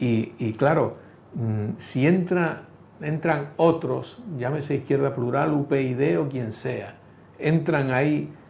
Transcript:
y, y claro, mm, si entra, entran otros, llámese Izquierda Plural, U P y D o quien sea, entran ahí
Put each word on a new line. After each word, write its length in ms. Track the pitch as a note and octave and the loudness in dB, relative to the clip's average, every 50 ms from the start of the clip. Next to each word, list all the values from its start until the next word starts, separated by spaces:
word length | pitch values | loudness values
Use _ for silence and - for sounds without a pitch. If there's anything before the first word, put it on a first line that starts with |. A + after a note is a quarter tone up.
| B2+ | 0
y, 300 | A#2+ A#2 A2 - - - | 0 2 2 0 -2 -6
y 160 | - B2 A2 G#2+ | -6 -4 -4 0
claro, 420 | - C3+ C#3+ E3 D#3 A#2+ G#2 - - - - - - - - - | 2 2 4 4 4 2 0 -2 -8 -18 -20 -20 -20 -18 -12 -6
mm, 440 | - A2+ A2 A2 G#2+ G#2 A2 - | -4 -2 -2 0 -2 -2 -4 -6
si 280 | - - - - B2+ C3 | -8 -8 -6 -2 2 4
entra, 560 | D#3 F3+ F#3+ E3+ F3 F#3 F3+ E3+ D#3 C#3+ - - - - - - - - - | 4 4 4 2 0 0 0 0 0 -2 -6 -12 -18 -20 -20 -20 -20 -16 -10
entran 500 | - D3 D#3 D3+ - E3+ D#3 C#3+ C#3+ D3 - | -6 -4 -4 -2 0 0 0 0 -2 -4 0
otros, 640 | - E3 E3 E3 E3 - B2+ C3 C3 B2 - - - B3 A3 E3 | 4 4 4 4 4 0 -2 -4 -4 -6 -8 -14 -14 -12 -10 -6
llámese 380 | B2+ A#2+ B2+ D3 D3+ C#3+ D3 C#3+ | -4 -2 -2 -2 -2 -2 -2 -2
Izquierda 400 | C#3 C#3+ - C#3 C3+ C#3 C#3 C#3 | -2 0 0 0 2 2 0 0
Plural, 380 | C3 A#2+ A#2+ B2 C#3 D3+ D#3+ D3+ | -2 -2 0 0 2 2 2 2
U 120 | C#3+ C#3 | 0 0
P 140 | - C#3+ C3+ | 2 0 0
y 120 | C3+ B2+ B2 | 0 0 0
D 240 | B2 C#3 D#3 F3 | 0 0 2 2
o 100 | E3 D3+ | 0 0
quien 240 | C#3 C3+ B2+ A#2+ A2 | -2 -4 -6 -6 -6
sea, 440 | A2 - - C3 B2 G#2 G2 G2 - - - - - - - - - - | -6 -6 -6 -6 -6 -6 -8 -10 -14 -18 -20 -20 -20 -20 -20 -20 -10 -4
entran 520 | - D#3 D#3+ E3 D3+ F3 D#3 C#3+ C3+ C3 | 0 2 2 2 2 2 0 2 2 2
ahí 420 | B2+ B2+ C#3+ D3+ D3+ D3 D3 D3+ - - - - | 2 2 2 2 2 0 -2 -6 -10 -16 -20 -20